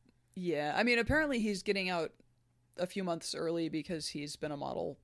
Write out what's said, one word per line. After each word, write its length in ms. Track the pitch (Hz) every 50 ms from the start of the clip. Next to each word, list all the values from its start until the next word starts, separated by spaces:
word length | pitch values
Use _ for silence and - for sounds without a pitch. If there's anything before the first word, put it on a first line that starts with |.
| _ _ _ _ _ _ -
Yeah, 400 | 190 180 175 160 143 147 147 143
I 60 | -
mean, 160 | 214 240 240 233
apparently 420 | 233 233 269 311 320 294 277 233
he's 220 | 214 220 202 185
getting 260 | - - 196 196 190 185
out 240 | 180 170 160 - - - - _ _ _ _ _ _ _ _ _ - -
a 80 | 180
few 160 | 175 - 202 190
months 300 | 180 165 160 - - -
early 340 | - - 165 170 170 165 160
because 380 | 151 160 147 - 185 156 147 -
he's 280 | - 151 143 147 -
been 160 | - - 151
a 40 | 147 143
model 400 | 143 135 - - 170 165 - -